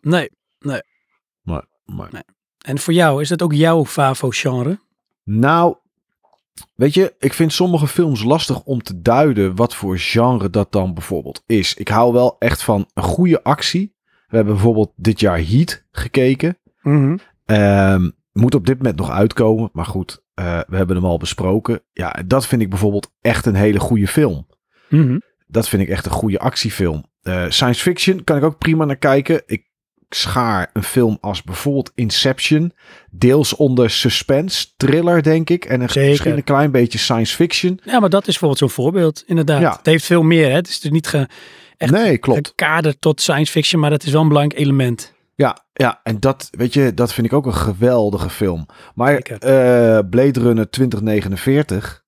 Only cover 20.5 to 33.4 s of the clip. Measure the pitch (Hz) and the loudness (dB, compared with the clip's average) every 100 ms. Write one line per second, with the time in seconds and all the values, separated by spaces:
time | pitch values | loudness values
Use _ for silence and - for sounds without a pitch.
20.5 | 85 - 92 90 92 90 85 85 - 90 | -6 -4 -2 0 0 0 -2 -4 -4 -2
21.5 | 104 - 117 _ - 87 - 92 131 - | 0 -2 -6 _ -10 -8 -8 -2 -2 0
22.5 | 123 104 95 104 101 - _ 117 117 120 | -2 -2 0 0 -2 -8 _ -4 -2 0
23.5 | 98 107 101 - 113 98 - 143 76 - | 2 2 2 0 0 0 0 0 -2 -12
24.5 | _ _ _ _ 151 139 139 _ _ _ | _ _ _ _ 2 2 0 _ _ _
25.5 | 113 110 101 98 90 - 85 110 95 131 | -4 0 -2 0 -4 -4 -4 -2 -2 -2
26.5 | - 113 - 90 76 - _ - 92 87 | -4 -6 -2 -2 -4 -10 _ -8 -4 -2
27.5 | - 123 120 180 175 - 190 - 147 151 | 0 0 0 0 0 0 0 0 0 0
28.5 | 147 - 160 156 135 147 135 135 165 - | 0 -2 0 0 0 2 2 2 -2 -2
29.5 | - _ _ _ _ _ - - 131 117 | -10 _ _ _ _ _ -8 -4 -2 -2
30.5 | 101 87 - 101 127 120 104 104 92 - | -2 -2 -6 -2 0 0 0 -6 -8 -8
31.5 | 90 147 139 123 - 113 - 135 131 - | -6 -2 -2 -4 -6 -2 0 0 -2 0
32.5 | 151 170 _ - - _ 90 123 143 | 0 0 _ -20 -20 _ 2 4 4